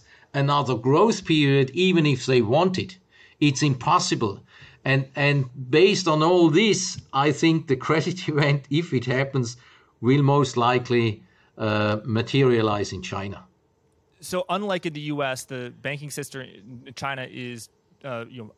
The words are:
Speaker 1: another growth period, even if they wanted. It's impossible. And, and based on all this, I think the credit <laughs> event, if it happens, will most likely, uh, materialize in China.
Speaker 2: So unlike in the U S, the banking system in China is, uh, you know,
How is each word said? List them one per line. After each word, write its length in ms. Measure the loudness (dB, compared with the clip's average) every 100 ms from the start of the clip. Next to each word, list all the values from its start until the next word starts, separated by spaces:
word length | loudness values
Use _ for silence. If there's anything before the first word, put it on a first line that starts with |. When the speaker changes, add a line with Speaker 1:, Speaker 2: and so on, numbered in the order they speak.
| _ -20 _
Speaker 1:
another 420 | -2 0 0 0 -2
growth 500 | 2 4 4 0 0
period, 440 | 2 4 2 0
even 340 | 2 2 4 2
if 200 | 0 2
they 160 | 2
wanted. 540 | 4 2 2 -2 -8 -12 _ _ -16 0
It's 240 | 0 2
impossible. 760 | 0 0 2 0 2 -2 -2 -6 -16 -20 -20 -10 0
And, 220 | 0 -2 -2
and 300 | 0 0 -2 -8 0
based 380 | 4 4 4 0
on 140 | 2
all 280 | 4 4 4
this, 520 | 4 2 0 -4 -10 -6
I 180 | -2 0
think 360 | 2 2 2 0
the 80 | -2
credit 540 | 0 0 0 -6 -4
<laughs> 0 |
event, 360 | 0 2 0 0
if 240 | -4 0
it 120 | -4 -2
happens, 520 | -2 -2 -2 -4 -8 -20 -20 _ -4
will 200 | 2 4
most 340 | 4 4 2 2
likely, 680 | 2 2 2 0 0 -4 _ _ _ -6
uh, 400 | -2 0 0 -2 -2
materialize 880 | -4 0 2 4 4 2 -2 -4
in 80 | -8
China. 420 | -8 -8 -10 -12 -18 _ _ _ _ _ _ _
Speaker 2:
So 260 | -8 -8 -4
unlike 360 | -4 -4 -4 -6
in 80 |
the 80 | -8
U 220 | -8 -4
S, 220 | -4 -6 -10
the 280 | -12 -12 -10
banking 280 | -10 -10 -12
system 320 | -12 -12 -12 -16 -20 -20 -20 -18
in 80 | -10
China 320 | -8 -8 -10
is, 400 | -12 -12 -14 -18 _ _ _
uh, 220 | -12 -12 -12
you 140 | -16
know, 100 | -18